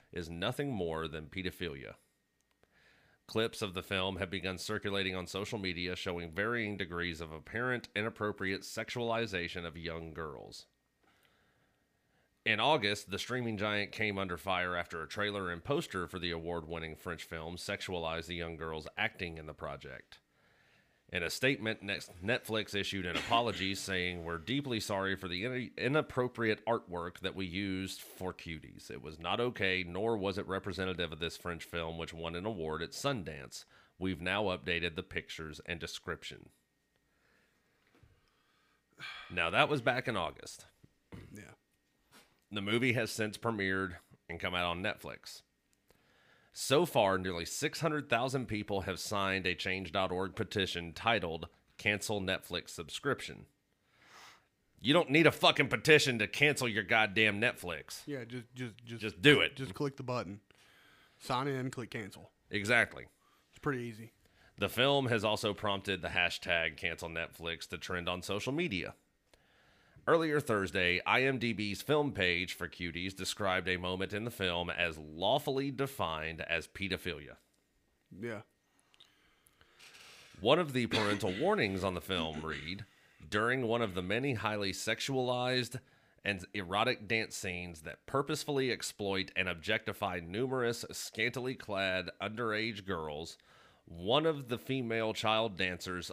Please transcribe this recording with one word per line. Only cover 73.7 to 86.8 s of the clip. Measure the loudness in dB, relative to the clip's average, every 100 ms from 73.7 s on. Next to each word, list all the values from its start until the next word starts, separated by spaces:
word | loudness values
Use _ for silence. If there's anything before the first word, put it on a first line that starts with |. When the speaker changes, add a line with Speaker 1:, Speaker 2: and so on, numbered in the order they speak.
| 0
Speaker 1:
moment | 0 -2 -2
in | -2
the | -4
film | 0 0 2 0
as | 0 0 -2
lawfully | -10 0 4 4 2 0 0
defined | -2 -4 0 0 0 -4 -6
as | -2 -2 -2
pedophilia. | -6 -2 -2 -4 -6 -10 -18 _ _ _ _ _ _ _ -10
Speaker 2:
Yeah. | -8 -8 -12 _ _ _ _ _ -20 _ _ _ _ _ -20 _ -20 -20 -20 -20 -20 0
Speaker 1:
One | 6 6
of | 6
the | 2 2
parental | 4 4 2 2 2
<coughs> |
warnings | 2 4 2 2
on | 0
the | 0
film | 0 0 0 -2
read, | -4 -6 -6 -8 -10 _ -20 _ -2
"During | 2 2 2 2
one | 2
of | 2
the | 0
many | 0 0 2
highly | 0 0 0 -2
sexualized | -2 -2 -2 0 0 0 0 2 0 0 -6 -12 _ _ _ -2
and | -2 -4
erotic | -6 0 2